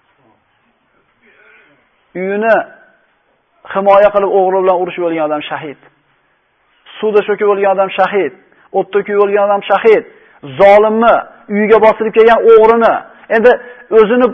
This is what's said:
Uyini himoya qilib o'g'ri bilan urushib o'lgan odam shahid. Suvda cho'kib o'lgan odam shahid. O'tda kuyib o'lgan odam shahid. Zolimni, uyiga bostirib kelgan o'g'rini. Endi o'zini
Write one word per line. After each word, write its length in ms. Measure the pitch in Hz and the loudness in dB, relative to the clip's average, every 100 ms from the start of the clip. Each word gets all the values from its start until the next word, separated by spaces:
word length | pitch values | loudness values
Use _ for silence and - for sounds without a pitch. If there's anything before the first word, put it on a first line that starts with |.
| _ _ _ _ _ _ _ _ _ _ _ _ 226 _ _ _ _ _ _ _ _ | _ _ _ _ _ _ _ _ _ _ _ _ _ _ _ _ _ _ _ _ _
Uyini 420 | 175 185 202 226 196 - _ _ _ _ _ _ _ _ _ | -12 -8 -4 0 0 -2 _ _ _ _ _ _ _ _ _
himoya 440 | - 196 196 196 202 | -10 -4 0 2 2
qilib 220 | 202 196 | 0 -2
o'g'ri 280 | 196 185 190 | 0 0 -2
bilan 180 | 185 180 | -2 -2
urushib 240 | 180 175 | -4 -6
o'lgan 200 | 170 165 151 | -6 -4 -6
odam 160 | 151 | -6
shahid. 380 | - 143 151 131 _ _ _ _ _ _ _ _ _ _ _ | -8 -14 -14 -18 _ _ _ _ _ _ _ _ _ _ _
Suvda 340 | - 214 208 | -8 -2 -2
cho'kib 260 | 202 202 208 | -2 -2 -2
o'lgan 220 | 196 202 | 0 0
odam 180 | 190 190 | -2 -4
shahid. 420 | - 185 202 151 - _ _ _ | -2 -2 -2 -4 -8 _ _ _
O'tda 260 | 196 190 202 | -8 -4 -6
kuyib 200 | 202 208 | -4 -2
o'lgan 220 | 202 202 | -2 0
odam 180 | 202 202 | -2 -4
shahid. 420 | - 202 226 196 - _ _ _ | -2 0 2 0 -2 _ _ _
Zolimni, 720 | 147 131 196 208 214 220 233 151 - - - | -18 2 4 4 2 0 0 0 -4 -20 -10
uyiga 320 | 208 214 220 | -4 0 2
bostirib 340 | 220 220 220 | 2 0 -2
kelgan 260 | 226 226 233 | 2 2 4
o'g'rini. 500 | 202 226 220 233 226 139 - - - | 4 6 4 2 0 -2 -8 -20 -6
Endi 240 | 226 185 123 - - - | 0 2 0 -6 -20 -2
o'zini 380 | 226 208 247 247 | 2 2 2 0